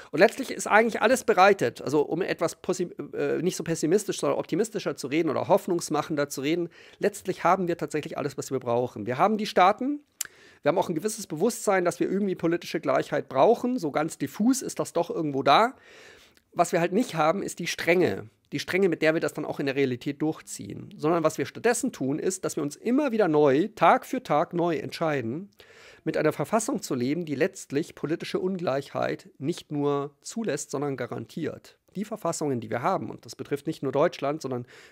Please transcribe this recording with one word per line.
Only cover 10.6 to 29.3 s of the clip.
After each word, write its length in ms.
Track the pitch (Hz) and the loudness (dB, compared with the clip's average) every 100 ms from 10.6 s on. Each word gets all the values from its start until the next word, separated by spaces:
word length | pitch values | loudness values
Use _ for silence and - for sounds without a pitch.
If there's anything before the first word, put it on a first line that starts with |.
wir 80 | 143 | 0
haben 80 | 180 | 2
auch 100 | - | 0
ein 60 | |
gewisses 320 | 160 208 214 196 | -2 -4 -6 -8
Bewusstsein, 580 | 156 226 - - 190 | -2 0 0 2 2
dass 160 | 175 170 | 2 0
wir 100 | 160 | 0
irgendwie 240 | 190 202 | 0 -2
politische 460 | 175 165 170 - 170 | 0 0 -2 -2 -4
Gleichheit 480 | 147 135 151 147 - | 0 2 0 -4 -2
brauchen, 500 | 131 170 226 247 254 | 4 6 4 0 -2
so 140 | 165 | -2
ganz 260 | 143 156 - | -2 -2 -4
diffus 440 | 143 - 220 262 | -6 0 2 2
ist 160 | 170 - | -2 -4
das 140 | 151 | -2
doch 180 | 165 165 | -2 -2
irgendwo 320 | - 156 135 | -2 -2 2
da. 340 | 135 160 233 - - - - - - _ _ | 4 6 4 0 -18 -20 -20 -20 -20 _ _
Was 200 | - 170 | 0 0
wir 80 | 175 | 2
halt 120 | 175 | 2
nicht 220 | 185 254 | 0 0
haben, 280 | 165 156 190 | 0 0 0
ist 160 | - - | -4 -8
die 80 | 170 | -8
Strenge. 600 | - - 180 139 98 107 _ _ | -2 2 4 2 0 -8 _ _
Die 60 | 139 | -8
Strenge, 300 | - 185 196 | -4 0 2
mit 120 | 156 | 2
der 140 | 156 | 2
wir 60 | 160 | 2
das 120 | 156 | -2
dann 120 | - | -4
auch 160 | 147 - | -6 -4
in 60 | 143 | -2
der 100 | 135 | 0
Realität 440 | 139 123 147 139 | 0 0 -6 -4
durchziehen. 720 | 156 156 - - 104 - 120 - | -4 -4 -10 -14 -12 -12 -14 -4
Sondern 260 | 147 175 | 0 2
was 160 | 156 - | 2 0
wir 80 | 131 | -4
stattdessen 460 | 131 233 240 254 | -2 0 0 -2
tun, 260 | - 131 151 | -4 -4 -2
ist, 260 | 185 185 | -2 -4
dass 120 | 156 - | -4 -4
wir 80 | |
uns 100 | 143 | -4
immer 380 | - 220 262 285 | -4 0 0 2
wieder 160 | 220 185 | 2 4
neu, 400 | 151 147 135 202 - | 6 6 4 2 4
Tag 280 | 165 254 | 4 6
für 200 | - 262 | 2 -6
Tag 280 | - 147 175 | 0 0 0
neu 220 | 170 170 147 | 0 0 -2
entscheiden, 760 | 131 - 160 143 113 147 202 _ - - - - | -4 -4 -2 -2 -4 -6 -10 _ -20 -20 -20 -10
mit 140 | 160 160 | -4 0
einer 160 | 151 | 2
Verfassung 500 | 151 147 226 247 247 | 0 0 -2 0 -4
zu 140 | - 135 | -4 -2
leben, 280 | 123 160 | -2 -2
die 120 | 160 131 | -4 0
letztlich 580 | 185 - - 135 180 | 0 -2 -6 -4 -4
politische 460 | - 143 165 - - | -6 -6 -6 -4 -4
Ungleichheit 920 | 185 190 170 139 - 131 123 147 - | -2 -2 -2 -2 -4 -4 -4 -4 -10